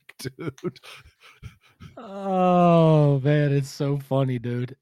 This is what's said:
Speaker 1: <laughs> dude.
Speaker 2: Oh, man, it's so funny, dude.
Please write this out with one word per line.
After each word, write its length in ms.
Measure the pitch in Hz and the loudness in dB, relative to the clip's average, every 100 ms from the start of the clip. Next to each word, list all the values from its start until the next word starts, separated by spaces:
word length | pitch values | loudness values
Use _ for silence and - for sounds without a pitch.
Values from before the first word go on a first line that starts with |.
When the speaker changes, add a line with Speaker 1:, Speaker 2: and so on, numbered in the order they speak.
Speaker 1:
<laughs> 140 | _ - | _ -16
dude. 600 | 131 - 160 - 175 - - - - _ - _ - - _ _ - - | -16 -12 -14 -10 -12 -12 -16 -20 -20 _ -20 _ -20 -20 _ _ -20 -20
Speaker 2:
Oh, 1200 | 226 196 196 185 180 180 175 170 160 156 147 139 | -18 -12 -4 0 2 4 6 6 6 4 4 2
man, 300 | 135 151 147 | 0 0 0
it's 160 | 139 139 | -2 -4
so 280 | - 143 143 | -6 -6 -6
funny, 400 | 135 135 135 127 | -4 -2 -2 -4
dude. 380 | 120 123 123 131 | -6 -8 -8 -10